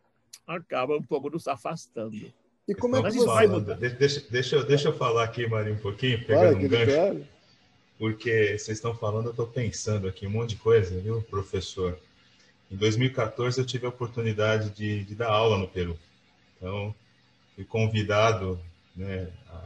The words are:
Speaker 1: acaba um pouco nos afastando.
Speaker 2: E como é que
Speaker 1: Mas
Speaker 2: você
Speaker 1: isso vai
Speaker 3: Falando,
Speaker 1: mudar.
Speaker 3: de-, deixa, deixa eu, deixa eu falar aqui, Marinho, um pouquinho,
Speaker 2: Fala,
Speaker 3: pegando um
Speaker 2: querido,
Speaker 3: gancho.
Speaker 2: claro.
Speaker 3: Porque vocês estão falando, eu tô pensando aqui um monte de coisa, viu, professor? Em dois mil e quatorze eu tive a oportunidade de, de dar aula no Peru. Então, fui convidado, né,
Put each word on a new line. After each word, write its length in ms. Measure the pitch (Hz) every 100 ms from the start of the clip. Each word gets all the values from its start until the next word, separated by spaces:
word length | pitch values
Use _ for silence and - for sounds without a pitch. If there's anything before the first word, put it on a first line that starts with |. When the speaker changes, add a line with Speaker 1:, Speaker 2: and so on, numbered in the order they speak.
| _ _ _ - -
Speaker 1:
acaba 500 | 170 - 131 127 151
um 60 |
pouco 280 | 143 147 139
nos 160 | 156 143
afastando. 840 | 135 156 165 - - 110 107 - - _ _ -
Speaker 2:
E 80 |
como 220 | 196 247 262
é 20 |
que 40 |
Speaker 1:
Mas 100 | 202
Speaker 2:
você 40 | 240
Speaker 1:
isso 60 | 233
vai 180 | 220 220
Speaker 3:
Falando, 140 | 180
Speaker 1:
mudar. 140 | - -
Speaker 3:
de-, 140 | 123
deixa, 300 | 123 139 139 -
deixa 260 | 123 123 151
eu, 100 | 127
deixa 220 | 143 143
eu 80 | -
falar 280 | 131 113
aqui, 220 | 113 123 117
Marinho, 300 | 110 107 107
um 40 |
pouquinho, 380 | 101 104 131 113 -
Speaker 2:
Fala, 0 |
Speaker 3:
pegando 300 | 143 180 123
um 40 |
Speaker 2:
querido, 160 | 95 117
Speaker 3:
gancho. 200 | 117 143
Speaker 2:
claro. 300 | 190 165 143 _ _ _ _ _ _ -
Speaker 3:
Porque 640 | 110 110 120 113 104 104
vocês 180 | - 110
estão 180 | 117
falando, 320 | 113 107 107 117
eu 60 |
tô 120 | 117 113
pensando 640 | - 113 - - 107 92
aqui 180 | - 98
um 40 |
monte 200 | 107 117
de 60 | 101
coisa, 420 | 113 117 92 92
viu, 220 | 101 113
professor? 720 | 107 98 95 98 - - 90 87 - _ _ _ _ _ _
Em 60 | 98
dois 200 | 107 110
mil 100 | 127
e 40 |
quatorze 460 | 131 107 - 123 123
eu 40 | 127
tive 200 | 123 123
a 40 |
oportunidade 800 | - 117 - 113 104 107 107 104
de, 340 | 101 104 104
de 100 | 98
dar 140 | 104 117
aula 260 | 107 113 101
no 120 | 92
Peru. 280 | 95 87 82 - _ _ _ _ _
Então, 380 | 90 101 101 107 _ _ _ _ _
fui 100 | -
convidado, 960 | 98 110 110 110 98 104 110 101 92 90 85 - _ 87
né, 320 | 98 92 90 87 - 87